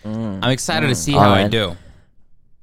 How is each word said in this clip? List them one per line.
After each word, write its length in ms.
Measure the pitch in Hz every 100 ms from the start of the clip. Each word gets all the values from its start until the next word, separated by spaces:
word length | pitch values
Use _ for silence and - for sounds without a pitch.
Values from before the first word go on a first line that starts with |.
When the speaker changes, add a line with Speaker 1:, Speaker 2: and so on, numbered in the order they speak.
Speaker 1:
Mm. 360 | 107 110 110 98
Speaker 2:
I'm 80 | 123
excited 380 | 131 - 160 147
to 60 |
Speaker 1:
Mm. 40 | 120
Speaker 2:
see 160 | -
Speaker 1:
All 60 | 143
Speaker 2:
how 100 | 101
I 80 | 98
Speaker 1:
right. 80 | 104
Speaker 2:
do. 260 | 113 95 92 - - _ - - - _ -